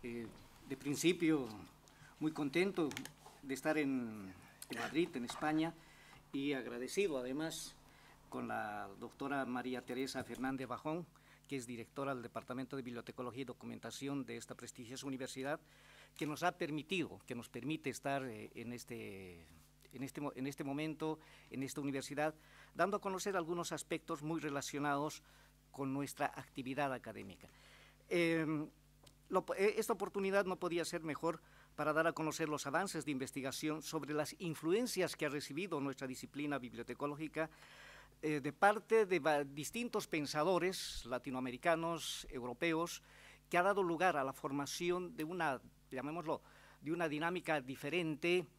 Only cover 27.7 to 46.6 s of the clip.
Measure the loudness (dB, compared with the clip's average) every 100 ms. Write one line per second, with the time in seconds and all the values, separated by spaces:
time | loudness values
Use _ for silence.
27.7 | -20 -20 -20 0 4 6 4 2 0 -2
28.7 | -10 -20 -20 -20 -20 0 0 2 4 4
29.7 | 4 0 0 0 0 4 4 4 0 0
30.7 | 0 0 -2 -4 0 0 -2 -8 -20 -18
31.7 | -2 2 4 4 4 -2 0 0 0 2
32.7 | 2 2 -2 -2 -2 -2 -2 -4 -2 -2
33.7 | -2 -2 -4 -2 0 -2 -2 -4 -2 2
34.7 | 4 2 2 0 2 0 0 -4 -4 -2
35.7 | -2 -2 -2 -6 -6 -8 -4 -2 -2 -4
36.7 | -8 -8 -4 -4 -4 -4 -2 -2 -4 -20
37.7 | -20 -18 -20 -20 -4 0 0 0 6 8
38.7 | 8 6 6 6 4 6 4 2 -4 -6
39.7 | -4 -2 -2 -2 -2 0 2 4 6 4
40.7 | 0 -6 -8 -4 -4 -2 -2 -2 0 4
41.7 | 4 2 -2 -4 -8 -6 -6 -6 0 2
42.7 | 2 0 -6 -14 -20 -20 -20 2 4 6
43.7 | 6 4 4 4 4 0 -2 -2 -2 -2
44.7 | -2 0 0 -2 -4 -4 0 0 0 -4
45.7 | -20 -8 -6 -4 -4 -2 -2 -4 -20